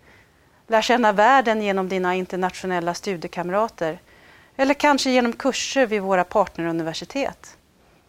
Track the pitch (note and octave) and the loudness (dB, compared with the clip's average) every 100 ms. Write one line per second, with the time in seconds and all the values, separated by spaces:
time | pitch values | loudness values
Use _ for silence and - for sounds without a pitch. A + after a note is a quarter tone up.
0 | _ _ _ _ _ _ - A3 G#3+ B3 | _ _ _ _ _ _ -2 0 2 2
1 | G#3+ G3 A3 C4+ A#3 A3 G#3 F#3+ F#3 F#3 | 4 4 6 6 4 0 0 -2 -2 -2
2 | F3+ F#3 F3+ F#3 F#3 - F#3+ F3+ E3+ E3+ | 0 -2 -4 -4 -4 -4 -4 -2 -2 -4
3 | G#3 F3 F3+ F#3 E3+ G3 A3+ - D#3+ F3 | -6 -8 -8 -8 -4 -2 -2 -4 -6 -6
4 | _ _ - - _ - C4+ C#4 D4 C4+ | _ _ -20 -20 _ -2 0 2 2 2
5 | C4+ B3+ A#3+ A#3 C4+ - - C#4 A#3 G#3 | 2 2 0 -2 -4 -2 -2 0 0 0
6 | F#3+ F#3 F3+ A3 F#3 - E3 E3 D#3+ D#3 | 0 0 2 0 -2 -4 -4 -4 -6 -8
7 | F3+ C#4 - - - - _ _ _ _ | -8 -6 -6 -8 -20 -20 _ _ _ _